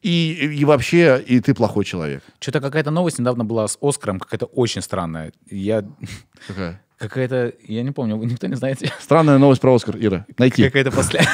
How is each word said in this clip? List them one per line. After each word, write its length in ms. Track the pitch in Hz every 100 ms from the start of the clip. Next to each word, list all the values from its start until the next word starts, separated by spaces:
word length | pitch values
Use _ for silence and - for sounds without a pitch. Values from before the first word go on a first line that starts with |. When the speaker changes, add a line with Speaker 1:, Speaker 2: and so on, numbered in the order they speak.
Speaker 1:
и, 300 | 190 170 160 160
и, 200 | 151 147
и 40 |
вообще, 580 | 147 143 - 170 165 127 -
и 140 | 123
ты 140 | 139
плохой 300 | 127 110 104
человек. 380 | 95 90 76 69 _ -
Speaker 2:
Че-то 220 | - 147
какая-то 300 | 139 151 143
новость 280 | 160 175 -
недавно 260 | 123 120
была 220 | 110 113 104
с 100 | -
Оскаром, 380 | 143 - 107 95
какая-то 280 | - 110 123
очень 360 | 135 117 98
странная. 500 | - 92 85 80 78 - -
Я 360 | 101 98 110 101 - - - _ _ -
Speaker 1:
Какая? 340 | 98 87 92 _ -
Speaker 2:
Какая-то, 560 | 107 131 123 127 120 - -
я 160 | 110
не 100 | 131
помню, 240 | 143 113 110
никто 300 | 117 123 -
не 100 | 123
знает. 220 | 135 131 143
<laughs> 80 | -
Speaker 1:
Странная 380 | - 160 151 139
новость 240 | 139 127
про 120 | 131
Оскар, 220 | 120 - 110
Ира. 280 | 107 90 - -
Найти. 280 | 127 123
Speaker 2:
Какая-то 260 | 127 139 131
после-, 320 | - - - -